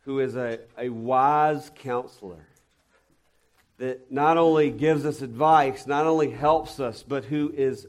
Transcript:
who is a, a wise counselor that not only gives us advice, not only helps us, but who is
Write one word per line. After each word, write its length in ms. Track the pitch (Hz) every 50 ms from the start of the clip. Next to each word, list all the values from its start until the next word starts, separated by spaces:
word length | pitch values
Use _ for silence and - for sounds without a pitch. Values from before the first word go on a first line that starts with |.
who 180 | _ 139 135 135
is 160 | 135 120 113
a, 240 | 127 123 117 113 113 - - _ -
a 120 | 123 127
wise 800 | 120 113 113 120 131 127 131 143 151 151 151 156 151 143 143 - _
counselor 720 | - - 127 123 123 127 127 _ _ - 95 87 80 76 _ _ _ _ _ _ _ _ _ _ _ _ _ _ _ _ _ _ _ _ _ _ _ _ _ _ _
that 320 | 123 127 127 127 - _
not 240 | 131 135 147 156 165
only 340 | 165 165 165 160 156 151 143
gives 360 | 120 110 139 156 160 147 139
us 160 | 151 143 -
advice, 640 | 139 123 113 117 151 156 160 156 143 135 131 - -
not 200 | 127 143 143 156
only 240 | 160 160 160 151 -
helps 480 | 107 113 147 147 160 160 - - - -
us, 240 | 135 120 107 -
but 220 | - - 143 139 120
who 260 | 110 147 151 147 151
is 360 | - 143 135 131 123 - -